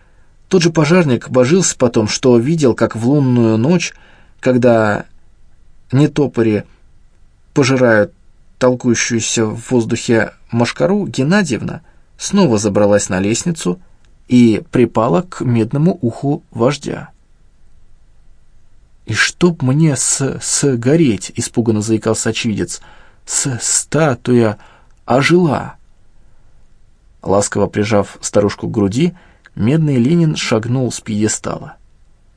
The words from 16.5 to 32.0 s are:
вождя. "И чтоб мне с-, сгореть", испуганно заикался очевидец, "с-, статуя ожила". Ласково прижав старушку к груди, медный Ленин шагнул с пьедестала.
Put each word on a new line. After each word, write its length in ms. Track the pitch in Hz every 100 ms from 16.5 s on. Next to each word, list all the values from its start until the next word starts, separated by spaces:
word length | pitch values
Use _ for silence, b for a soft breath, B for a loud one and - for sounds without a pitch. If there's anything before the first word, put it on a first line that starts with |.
вождя. 600 | 117 120 143 - - - _ _ _ _ _ - - - - - - - - - - - - - - -
"И 80 |
чтоб 480 | 107 - - 180 165
мне 340 | 127 143 160 127
с-, 440 | - - 135 -
сгореть", 920 | - - 143 123 117 165 147 98 - -
испуганно 440 | - - 113 107
заикался 500 | 107 110 113 110 113
очевидец, 520 | 110 120 101 - - b b b b
"с-, 340 | b - 143 120
статуя 1000 | - - - 143 156 120 - 123 113 104 b b b b
ожила". 720 | - 127 135 175 170 120 - - - _ - - - - - - - - _ _ _ _
Ласково 460 | 90 98 101 101 98
прижав 500 | 107 104 104 95 -
старушку 480 | - 113 101 - 110
к 40 |
груди, 420 | 110 101 117 175 - b b b
медный 420 | - 107 156 151 131
Ленин 400 | 120 170 160 147
шагнул 540 | - 113 110 131 120
с 80 | -
пьедестала. 760 | - 104 107 - - - - - _ _